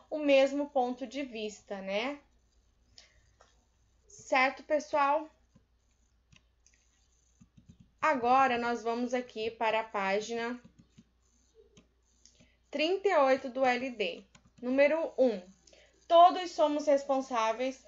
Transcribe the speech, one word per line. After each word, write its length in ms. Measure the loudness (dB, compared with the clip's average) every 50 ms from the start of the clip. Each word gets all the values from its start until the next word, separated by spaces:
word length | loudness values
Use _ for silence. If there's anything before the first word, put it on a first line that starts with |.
| _ _
o 100 | -8 -4
mesmo 500 | 0 2 4 4 4 2 0 -4 -6 -2
ponto 380 | -2 -2 -2 -2 -4 -8 -10
de 160 | -10 -10 -10 -10
vista, 580 | -10 -10 -10 -10 -10 -10 -14 _ -14 -12 -12
né? 380 | -8 -6 -6 -4 -4 -6 -8 -10 -16 _ _ _ _ _ _ _ _ _ _ _ _ _ _ -20 -20 _ _ _ _ _ _ _ -20 _ _ _ _ _ _ _ _ _ _ _ _
Certo, 580 | _ -20 -20 -8 -2 0 0 2 0 -2 -6 -4
pessoal? 680 | -4 -4 -4 -2 -2 -2 0 0 2 0 -2 -2 -8 _ _ _ _ _ _ _ _ _ _ _ _ _ _ _ _ _ _ _ _ _ _ _ _ _ _ _ _ _ _ _ _ _ _ _ _ _ _ _ _ _ _ -20 _ _ -20 _ -20 -20 _ -20 _ _ _
Agora, 560 | 0 0 0 0 2 2 4 4 4 2 0
nós 240 | -2 -2 -4 -4 -4
vamos 320 | -4 -4 -4 -4 -4 -4 -4
aqui 380 | -6 -6 -8 -10 -8 -8 -8
para 300 | -6 -4 -2 -2 -2 -2
a 20 | -4
página 760 | -4 -6 -4 -2 -2 -2 -2 -4 -6 -6 -6 -6 -6 -8 -10 -14 -20 _ -20 _ _ _ -20 -20 _ _ _ _ _ _ _ _ _ _ -20 _ _ _ -20 _ _ _ _ _ _ _ _ _ -20 _ _ -20 _ _ _ _ _
trinta 380 | -6 -4 -2 -2 -2 -2 0
e 80 | 2 4
oito 320 | 4 4 4 2 0 -2
do 160 | -6 -4 -2 0
L 280 | 0 0 -2 -4 -8
D. 320 | -6 -6 -6 -6 -6 -10 -16 _ -20 -20 _ _ _ -12
Número 520 | -6 -2 2 4 4 4 4 0 -2 -4 0
um. 240 | 2 2 2 2 -2 -8 -14 -20 _ _ -20 -20 -20 -20 _ _ _ _
Todos 440 | 4 8 8 8 8 6 2 -4 -6
somos 340 | 0 0 0 2 2 0 2
responsáveis 1000 | 2 2 2 2 0 -2 -2 -2 -2 -2 0 0 0 -2 -2 -4 -6 -6 -8 _